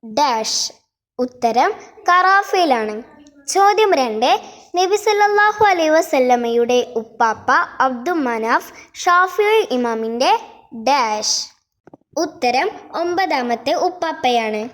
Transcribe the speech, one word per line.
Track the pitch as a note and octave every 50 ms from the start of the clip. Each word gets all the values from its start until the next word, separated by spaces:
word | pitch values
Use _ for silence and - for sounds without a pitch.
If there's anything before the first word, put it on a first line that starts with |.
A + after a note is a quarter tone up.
| -
ഡാഷ്. | A3+ G#3+ - - C#4 A#3 A3 A3 - - - - - - _ _ _ _ _ _ _ _ - B3
ഉത്തരം, | B3+ - - - A#3 A3 A#3+ D4 F#4+ G#4+ - - - _ - -
ഖറാഫയിലാണ്. | - F4 F4+ F#4 F#4 G4 G4 G4+ G4+ - F#4+ F4 D#4 B3+ A#3 A3 G#3+ G#3+ G#3+ B3 - - - - - _ _ _ - -
ചോദ്യം | F4+ G4 G4+ G#4 A4 A4 G4+ F4+ C#4+
രണ്ട്, | B3+ A#3+ G#3+ G#3+ A#3+ C#4+ F#4 A4 - - - - - _ -
നബി | F4 F#4 F4+ G4+ G#4 -
സല്ലല്ലാഹു | A4+ G#4 G4+ G#4 G#4 G#4 G#4 G#4 G#4+ G#4+ G#4+ A4 G#4
അലൈഹി | F#4+ F4 D#4+ D#4 D#4
വസല്ലമയുടെ | D#4+ E4 D#4+ - C4+ B3+ B3 B3 A#3+ A#3+ A#3 A#3 A#3 A#3 A#3 B3 B3 A#3+ A#3+ - A3+
ഉപ്പാപ്പ | A3 - - - A#3+ A3+ G#3+ - - - C4 D#4+ F4 - - - -
അബ്ദു | C4 B3+ A#3+ A#3+ E4+ F4+ E4 C#4+
മനാഫ് | B3 A#3 A3 A3 A3+ B3+ E4 - - - - - _ _ - -
ഷാഫിഈ | F#4 F4 F4+ F#4 F#4+ F#4 - G#4 G#4 A4 A4+ G4+ - B3+
ഇമാമിൻ്റെ | B3 B3 A#3 A3+ A3 A3 A3+ A3+ A#3+ C4 E4 G#4+ A#4 - - - - _ _ - A3+ A3 A#3+
ഡാഷ്. | C#4 C#4+ B3 A3 G#3+ G#3+ G#3+ - - - - - _ _ _ _ _ _ _ - - _ _ _ _ - E4
ഉത്തരം, | D#4+ - - - B3 A#3 B3+ E4 G#4 - - - - - D#4 E4+
ഒമ്പതാമത്തെ | F4 F4+ E4+ F#4+ D#4+ D#4 C4+ B3 A#3+ A#3 A#3 - C4+ D#4+ - D#4 F#4
ഉപ്പാപ്പയാണ്. | F4+ - - D#4+ D#4 - - B3+ B3 A#3 A3+ G#3+ G#3+ G#3+ A3 B3